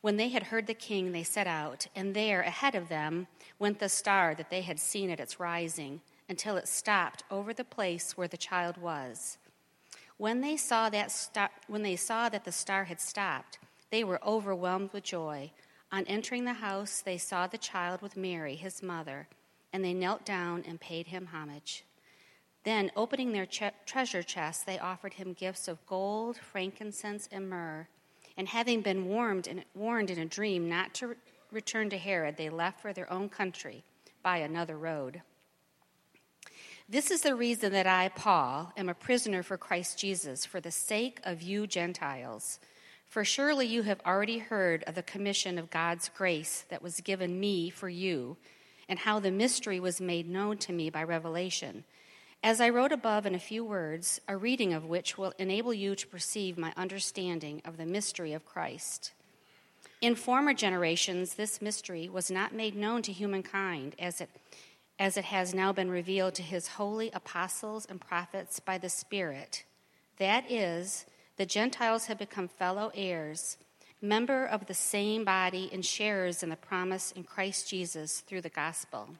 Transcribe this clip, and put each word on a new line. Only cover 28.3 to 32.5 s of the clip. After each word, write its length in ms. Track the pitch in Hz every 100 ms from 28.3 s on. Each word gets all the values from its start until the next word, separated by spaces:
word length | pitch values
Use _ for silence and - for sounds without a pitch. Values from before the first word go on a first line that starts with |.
| -
And 140 | 190
having 320 | 233 240 233
been 240 | 202 190 185
warned 420 | 214 233 190 180
in, 160 | 170 -
warned 360 | 185 214 233 202
in 80 | 175
a 40 |
dream 440 | 160 180 214 185 170
not 260 | 170 185
to 140 | - 247
re-, 80 | 240 - - _
return 400 | 220 214 226 214
to 80 | 190
Herod, 380 | 180 185 156 156
they 140 | 160